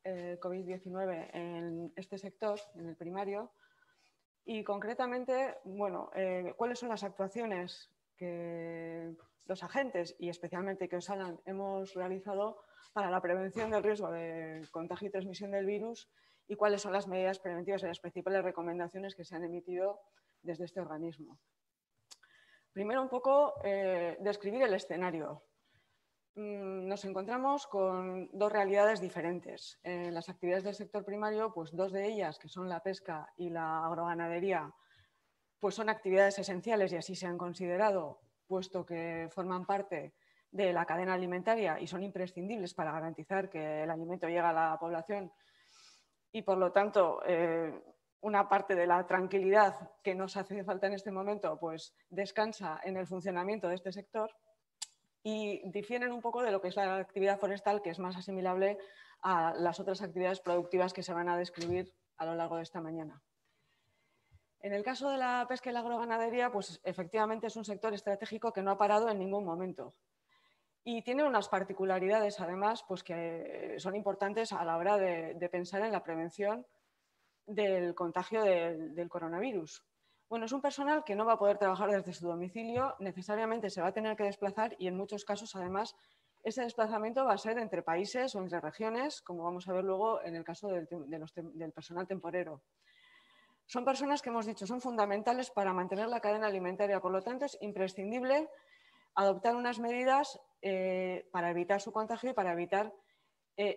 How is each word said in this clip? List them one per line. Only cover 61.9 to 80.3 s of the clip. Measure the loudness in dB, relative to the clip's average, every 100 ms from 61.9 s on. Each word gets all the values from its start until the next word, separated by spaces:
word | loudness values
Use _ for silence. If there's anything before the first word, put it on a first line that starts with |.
| -10 _ -8
a | -4
lo | -2
largo | -2 -2
de |
esta | -6 -6
mañana. | -6 -6 -8 -12 _ _ _ _ _ _ _ _ _ _ _ -20 _ _
En | -4
el | -2
caso | -2 -2 0
de | 0
la | 2 2 0
pesca | -2 -4
y |
la | -2
agroganadería, | -2 -2 0 0 2 2 2
pues, | 0 -4 -6 -6
efectivamente | -4 -2 0 2 0 -4
es | -6
un | -6
sector | -4 -2
estratégico | -2 -2 -2 -2 -4 -2
que | 0
no | 2
ha | 4
parado | 6 6 6
en | 2
ningún | 0 0
momento. | -2 -2 -4 -6 -10 -12 _ _ _ _ _ _ _ _ -4
Y | -4
tiene | 0 4 6
unas | 4 4
particularidades, | 2 0 0 2 4 4 4 4 0
además, | -4 0 0 0 -2
pues, | -6
que | -4 -4 -4 -4 -6 -8 -8 -6
son | -4 -2
importantes | -2 0 0 0 0
a | 0
la | 0 2
hora | 4 6
de, | 4 0 -4
de | -4 -4
pensar | -2 -2 -2
en | 0
la | 0
prevención | -2 -4 -4 -2 -2 -2 -6 _ _ _ _ _ _ _ -6
del | 0 4 4 2
contagio | 0 -2 -2 0 4
del, | 6 6 4 -2 -6 -6
del | -6
coronavirus. | -4 -4 -2 -2 -2 -4 -10 _ _ _ _
Bueno, | -8